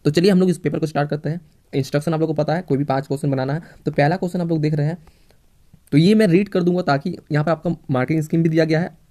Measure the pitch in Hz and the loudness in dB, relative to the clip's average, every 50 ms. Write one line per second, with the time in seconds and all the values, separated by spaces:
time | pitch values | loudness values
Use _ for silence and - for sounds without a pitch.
0 | _ 147 151 175 170 208 190 180 185 180 170 - - 147 165 160 160 151 - - | _ 0 2 4 4 4 4 4 4 2 0 -2 -4 -4 -2 -2 -4 -2 -2 -4
1 | 147 147 160 151 - 156 160 175 - _ _ _ _ _ - 143 135 - - 147 | -2 -2 -4 -6 -6 -8 -8 -8 -12 _ _ _ _ _ -4 -4 -4 -2 -4 -4
2 | 151 175 160 156 160 160 156 151 147 151 156 175 185 - 143 135 143 143 135 135 | -2 -2 -2 0 0 -2 0 -2 -2 -2 -2 -4 -2 -2 -2 -2 0 -2 -2 -4
3 | 143 - 139 139 - 143 135 131 131 135 147 165 160 - - - _ 147 147 - | -2 -4 -6 -4 -2 -2 -2 -2 -2 -4 -4 -6 -8 -12 -20 -8 _ -4 0 0
4 | 143 147 175 - 185 180 - 180 175 165 165 160 151 156 156 151 143 151 175 175 | 2 2 0 -2 -4 -4 -4 -4 -2 -2 -2 0 0 -2 0 0 -2 -2 -4 -6
5 | - - _ _ _ _ _ _ _ _ _ _ _ _ - _ _ _ - 143 | -12 -20 _ _ _ _ _ _ _ _ _ _ _ _ -20 _ _ _ 2 4
6 | 165 196 220 214 220 190 160 190 - - - 190 170 175 175 180 175 - 139 139 | 6 6 6 4 4 4 4 2 2 0 -2 0 0 0 0 0 0 0 -2 -2
7 | - 185 170 - _ _ 151 147 151 170 160 156 - 175 170 - - - 135 123 | -2 -6 -10 -10 _ _ -2 0 0 0 -2 -2 -2 -6 -6 -6 -4 -4 -2 -2
8 | 127 123 156 160 147 156 - 165 165 170 156 165 160 156 160 151 131 - - _ | 0 0 -2 -2 -2 0 0 0 2 2 2 2 2 2 0 -2 -2 -4 -8 _
9 | _ _ | _ _